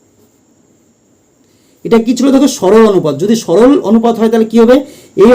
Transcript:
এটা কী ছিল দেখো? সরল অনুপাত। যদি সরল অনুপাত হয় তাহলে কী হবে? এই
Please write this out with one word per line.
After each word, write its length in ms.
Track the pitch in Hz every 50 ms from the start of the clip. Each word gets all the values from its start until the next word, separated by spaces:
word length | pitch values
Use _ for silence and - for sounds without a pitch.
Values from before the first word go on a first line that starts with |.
| _ _ _ _ _ _ _ _ _ _ _ _ _ _ _ _ _ _ _ _ _ _ _ _ _ _ _ _ _ _ _ _ _ _ _ _ _
এটা 120 | 170 226 220 226
কী 60 | 240 262
ছিল 100 | - 240 277 262
দেখো? 120 | 269 285 - - -
সরল 240 | 190 185 220 226 226 214
অনুপাত। 240 | 196 175 156 151 139 135 180
যদি 120 | 208 233 220 -
সরল 260 | - 165 202 233 269 285 - - 196
অনুপাত 260 | 220 226 226 240 226 202
হয় 120 | 220 220
তাহলে 160 | 233 226 220 220
কী 60 | - 233 226
হবে? 120 | 233 254 294 285 - - - - _ _ - 196
এই 80 | 233